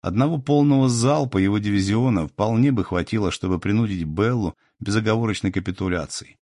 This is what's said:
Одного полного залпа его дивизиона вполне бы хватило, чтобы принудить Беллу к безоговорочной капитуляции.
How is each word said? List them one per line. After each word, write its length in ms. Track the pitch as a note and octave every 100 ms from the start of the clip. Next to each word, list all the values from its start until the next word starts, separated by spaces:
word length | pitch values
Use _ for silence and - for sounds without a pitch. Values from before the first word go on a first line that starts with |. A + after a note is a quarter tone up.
Одного 380 | F2 G2 C#3 D#3+
полного 500 | C3 D3 D3 C#3 C3
залпа 500 | A#2 A#2+ D3+ C3 G2
его 200 | F#2+ G#2
дивизиона 680 | G#2 G2+ F#2+ G#2+ B2+ G#2 D2+
вполне 460 | - G#2 A2+ C#3
бы 100 | B2+
хватило, 480 | F2+ F2+ E2 A2 G2
чтобы 300 | - F#2+ F2+
принудить 420 | F#2+ G#2 A2+ F#2+
Беллу 540 | D#2+ D#2 G#2+ B2 F#2 - _ _
к 20 |
безоговорочной 720 | - G#2+ A2 A2 A#2 G2+ G2
капитуляции. 840 | F#2 F#2+ F2+ F#2+ F2+ D2 - - _